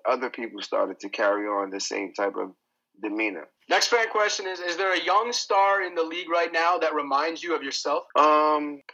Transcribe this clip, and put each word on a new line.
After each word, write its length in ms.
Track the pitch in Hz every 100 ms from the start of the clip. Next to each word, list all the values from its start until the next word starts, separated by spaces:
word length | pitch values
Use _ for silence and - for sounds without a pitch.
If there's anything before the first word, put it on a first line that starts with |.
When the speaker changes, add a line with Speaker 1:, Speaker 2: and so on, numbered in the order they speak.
Speaker 1:
other 240 | - 127 123
people 320 | - 113 101
started 400 | - 101 95 92
to 80 | 98
carry 380 | - 104 104 104
on 240 | 101 98
the 100 | 98
same 320 | - 101 98
type 240 | 98 101 98
of 180 | 95 - _ _ _ _
demeanor. 480 | 104 107 110 87 - _ -
Speaker 2:
Next 180 | 190 -
fan 200 | 233 226
question 360 | 220 208 - 190
is, 140 | 180
is 160 | 175 170
there 160 | 190
a 80 | 180
young 320 | 170 196 233
star 500 | 240 - 196 196 196
in 120 | 180
the 80 | 175
league 260 | 160 170 170
right 240 | 170 165
now 240 | 165 165 180
that 160 | 156
reminds 480 | 151 139 139 160 160
you 120 | 175
of 80 | 156
yourself? 420 | - - 151 156 -
Speaker 1:
Um, 680 | 135 151 151 151 151 147 143 -